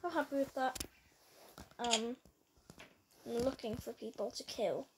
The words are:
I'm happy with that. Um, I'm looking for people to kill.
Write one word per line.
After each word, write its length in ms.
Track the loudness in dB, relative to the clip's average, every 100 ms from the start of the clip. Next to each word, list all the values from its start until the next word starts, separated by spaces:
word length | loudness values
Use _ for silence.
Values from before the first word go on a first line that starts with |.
I'm 80 | 2
happy 260 | 0 2 2
with 180 | 0
that. 280 | 2 0 0 -8 -10 -20 _ -20 -20 -20 -18 -16 -4
Um, 380 | 2 4 2 -6 -12 _ _ _ -20 -20 -20 -20 _ -14 -4
I'm 120 | 2
looking 380 | 2 2 -4 -4
for 160 | -6
people 380 | -8 -8 -4 -4
to 120 | -4
kill. 420 | -8 0 2 2 -4